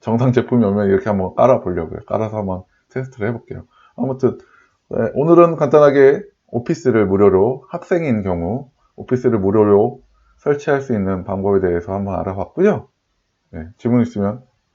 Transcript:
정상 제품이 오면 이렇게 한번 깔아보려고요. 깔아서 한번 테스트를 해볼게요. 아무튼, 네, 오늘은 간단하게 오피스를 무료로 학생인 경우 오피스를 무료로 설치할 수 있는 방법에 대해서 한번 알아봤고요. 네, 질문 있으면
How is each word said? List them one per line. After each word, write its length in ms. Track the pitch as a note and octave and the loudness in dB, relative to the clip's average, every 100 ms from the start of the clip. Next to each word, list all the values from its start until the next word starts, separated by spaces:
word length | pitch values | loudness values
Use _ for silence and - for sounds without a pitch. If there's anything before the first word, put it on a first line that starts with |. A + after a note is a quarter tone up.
정상 320 | - A#2 C3 | -2 0 2
제품이 300 | B2 - A#2+ | 2 2 0
오면 240 | G#2+ G2+ G2+ | 2 2 2
이렇게 200 | G2 A2 | 0 0
한번 240 | G2+ F#2 | -2 -2
깔아보려고요. 680 | - B2 B2 F#2 E2+ D#2+ - - | 2 4 4 0 -6 -6 -10 -8
깔아서 320 | G#2 A2 G#2+ | -6 -4 -6
한번 240 | G2 F#2 - _ _ | -6 -8 -12 _ _
테스트를 360 | B2+ C3 - G#2+ | -10 -10 -8 -6
해볼게요. 340 | A#2 - F#2+ - _ _ - | -6 -12 -18 -18 _ _ -8
아무튼, 420 | B2+ C3 B2 - - _ _ _ _ | -6 -2 -2 -4 -18 _ _ _ _
네, 220 | - A2+ - | -4 -4 -2
오늘은 420 | D3+ E3+ E3+ D#3 | 2 4 4 2
간단하게 680 | D3 D3+ D3 C#3 C3+ C#3+ - _ _ | 2 4 4 6 4 4 -4 _ _
오피스를 600 | A#2 A#2+ E3 C3 A2 C#3 | -10 -6 -4 0 0 2
무료로 580 | G3 G3+ F#3+ - - _ | 4 4 4 2 -2 _
학생인 540 | E3+ - F3 D#3+ A2 | -14 -4 -4 -2 -2
경우 460 | G2 F2 E2+ A2+ D3 _ _ - | -2 -4 -4 -6 -10 _ _ -20
오피스를 420 | - B2+ B2+ A2+ | -4 -2 0 0
무료로 640 | F#2+ G#2+ G#2 G2+ A#2 B2+ _ _ _ _ | 0 2 4 4 2 -4 _ _ _ _
설치할 440 | D3 C#3+ - C#3 | -4 -2 0 -2
수 120 | C3+ | -2
있는 320 | A2 F#2+ F#2+ F2+ | -4 -2 -4 -6
방법에 340 | G2 G2 G2 | -4 0 2
대해서 340 | F#2 F2 F2 | 2 -2 -4
한번 220 | G2 G2 F2+ | -6 -6 -6
알아봤고요. 680 | F2+ F#2+ F#2+ - G3 D3 - _ _ _ _ _ _ | -6 -8 -8 0 0 0 -8 _ _ _ _ _ _
네, 180 | E2+ D#2+ - | -16 -16 -8
질문 240 | B2 B2 | -2 0
있으면 420 | A#2+ - G2+ - _ _ _ | 0 -2 -6 -6 _ _ _